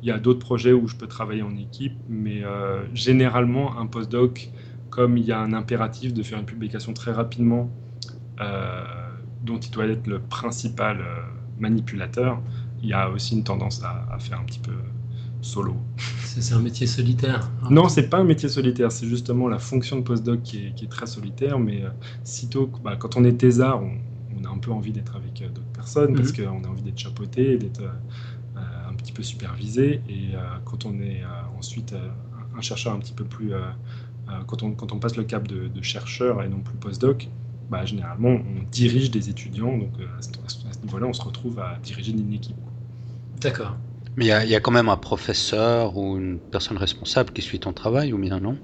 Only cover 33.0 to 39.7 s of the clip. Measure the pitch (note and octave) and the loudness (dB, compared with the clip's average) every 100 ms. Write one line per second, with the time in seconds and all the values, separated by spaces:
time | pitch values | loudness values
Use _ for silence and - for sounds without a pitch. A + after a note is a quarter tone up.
33 | - - - - G#2+ F#2+ F#2 - - - | -6 -8 -8 -6 -4 -2 -4 -8 -10 -12
34 | - - - - - - G#2+ - G#2 G#2 | -12 -12 -10 -8 -6 -4 -4 -4 -6 -2
35 | A#2 A#2 G#2+ A2 G2 F#2+ F#2 - - G#2+ | -2 -2 -2 -2 -4 -4 -6 -6 -6 -6
36 | - - B2 G#2+ F#2+ F#2+ - - G#2 F#2+ | -8 0 2 2 -2 -4 -6 -8 -6 2
37 | B2+ C#3 - - - - - F#2 F#2 G2+ | 4 2 -2 -10 -10 -10 -6 -4 -2 -4
38 | E2+ F#2 A#2+ A#2+ - - - - A#2+ A#2+ | -6 2 4 4 2 -6 -4 4 6 6
39 | C3+ A2+ G2+ - - G2+ A#2 | 2 0 -2 -6 -6 -4 -2